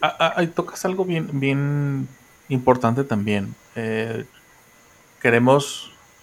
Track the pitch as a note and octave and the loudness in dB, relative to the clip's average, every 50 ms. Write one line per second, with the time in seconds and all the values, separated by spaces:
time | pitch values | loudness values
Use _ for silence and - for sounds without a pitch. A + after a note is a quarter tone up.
0 | D3+ D#3 - - E3 D#3+ - F3+ F3 E3 - - E3+ - - - - F#3 F#3 G3 | -2 -2 0 0 0 0 0 0 -2 -2 -2 -6 -6 -6 -6 -6 -6 -4 -2 -2
1 | F3+ F3+ E3+ D#3+ D#3+ - D3 C3+ C#3 C#3 C#3 C#3 C#3+ C#3+ D3 D3 C#3+ C#3 C#3 C3+ | -2 -2 -2 -4 -4 -4 -4 -2 0 0 0 0 0 0 -2 -2 -2 -2 -2 -4
2 | C3+ - - - _ _ _ _ _ - C#3 B2 B2 C3 B2 B2 B2 A#2 A#2+ C3+ | -6 -8 -12 -20 _ _ _ _ _ -4 -2 2 6 6 6 6 4 0 2 0
3 | C#3 C#3 A2+ G#2 G2+ A2 G#2 G2+ G2 A2+ A#2 - _ _ - A#2+ A2+ A2 A2 A2+ | 0 -2 -2 -2 0 0 0 -2 -2 -6 -10 -16 _ _ -10 -8 -6 -4 -4 -4
4 | A2+ A2+ A2+ A#2 - - _ - _ _ _ _ _ _ _ _ _ _ _ _ | -4 -4 -6 -8 -10 -12 _ -20 _ _ _ _ _ _ _ _ _ _ _ _
5 | _ _ _ - - B2 A#2 A#2+ B2 C3 C3+ C#3+ - - - - - - - - | _ _ _ -2 0 2 4 4 6 6 4 4 2 -2 -10 -14 -16 -18 -20 -20
6 | _ _ _ _ | _ _ _ _